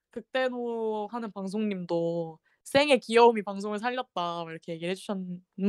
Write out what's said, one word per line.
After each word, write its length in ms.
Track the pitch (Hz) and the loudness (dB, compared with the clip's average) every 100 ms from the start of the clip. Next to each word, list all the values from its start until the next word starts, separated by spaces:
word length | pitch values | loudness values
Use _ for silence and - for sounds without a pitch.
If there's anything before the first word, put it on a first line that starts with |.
| _ | _
극대노 960 | 240 - 262 262 247 240 233 220 214 208 | -14 -4 -2 0 -2 -4 -2 -2 -2 -4
하는 200 | 233 226 | -6 -8
방송님도 1080 | 196 190 208 214 190 175 170 170 170 165 160 _ _ | -8 -6 -2 -2 -4 -2 0 0 -2 -4 -10 _ _
"생의 360 | - 277 294 262 | 0 2 6 4
귀여움이 420 | - 226 233 220 | 6 8 8 6
방송을 360 | 196 196 208 208 | -2 -6 -6 -4
살렸다." 640 | 240 254 254 185 175 170 165 | -4 -4 -6 -6 -4 -4 -8
막 40 | |
이렇게 220 | 165 - | -10 -10
얘기를 180 | 165 170 | -6 -6
해주셨는 520 | 190 - 196 185 180 - - | -6 -6 -6 -6 -10 -12 0